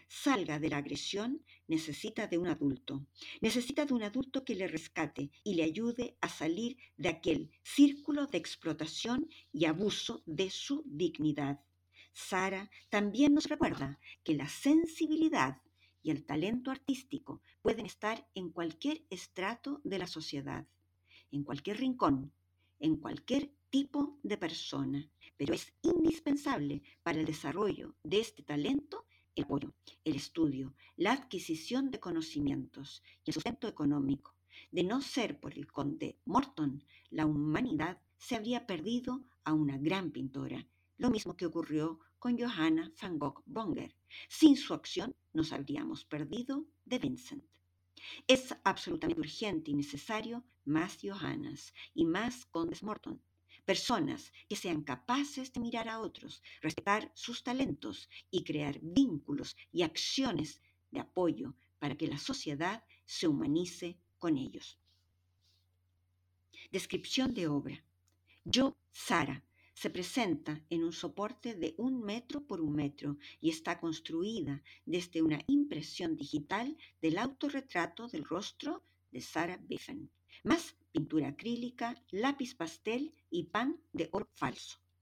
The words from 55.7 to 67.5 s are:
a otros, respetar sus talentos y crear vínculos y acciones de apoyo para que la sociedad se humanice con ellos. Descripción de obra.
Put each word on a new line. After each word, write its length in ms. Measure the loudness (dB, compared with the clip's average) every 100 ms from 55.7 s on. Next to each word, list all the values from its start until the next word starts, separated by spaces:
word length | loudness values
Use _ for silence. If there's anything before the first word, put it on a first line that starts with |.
| -2 -4
a 120 | -4
otros, 420 | -6 -8 -16 -16 -20 -6
respetar 500 | -6 -2 2 2 0
sus 280 | -10 -8 -6
talentos 640 | -2 0 0 -2 -6 -10 -14 -20 -4
y 140 | -4
crear 340 | -2 -2 -2 -4
vínculos 760 | 2 6 6 4 -4 -4 -6 -12 -6
y 100 | 0
acciones 800 | 0 0 -2 0 2 0 -2 -8 _ _ -12
de 100 | -10
apoyo 540 | -4 2 2 2 -6 -10 _ -6
para 160 | -4 -2
que 100 | -2
la 120 | -2
sociedad 640 | -4 -4 -4 -2 -2 -2 _ -20 -10
se 200 | 0 2
humanice 720 | 2 2 2 0 -6 -10 -10 _ -4
con 180 | 0 0
ellos. 420 | 0 -10 -14 -20 _ _ _ _ _ _ _ _ _ _ _ _ _ _ _ _ _ -20 -8
Descripción 640 | -6 -4 -6 -2 2 2
de 140 | 2
obra. 360 | 2